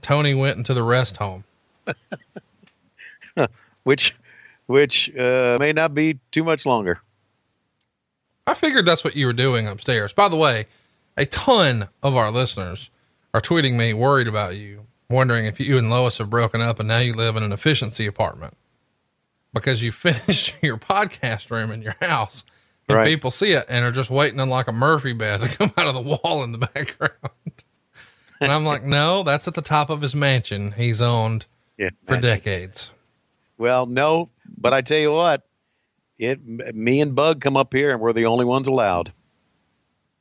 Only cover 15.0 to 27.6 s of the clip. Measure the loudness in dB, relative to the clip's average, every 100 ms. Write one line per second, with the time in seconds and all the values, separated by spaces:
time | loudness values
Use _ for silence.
15 | -2 0 2 2 -2 -4 0 2 2 2
16 | 0 -2 -2 0 0 0 -2 -2 0 0
17 | 0 0 -2 -2 -4 -2 0 0 -2 -4
18 | -6 -2 -4 -4 -14 -18 _ _ _ _
19 | _ _ _ _ _ -4 -2 -2 -4 -2
20 | 0 0 0 0 -2 -4 -4 -4 -2 -2
21 | -2 -4 -6 -6 -6 -8 -6 -8 -10 -6
22 | -2 -2 -4 -8 -20 _ _ _ 0 2
23 | 4 2 -2 -2 2 2 0 -2 -2 -2
24 | -2 0 0 0 -2 -2 -2 0 2 2
25 | -2 -4 -2 -2 -4 -2 -2 0 -2 -2
26 | -4 -4 -2 -4 -4 -6 -6 -6 -8 -6
27 | -6 -6 -12 -14 -18 -18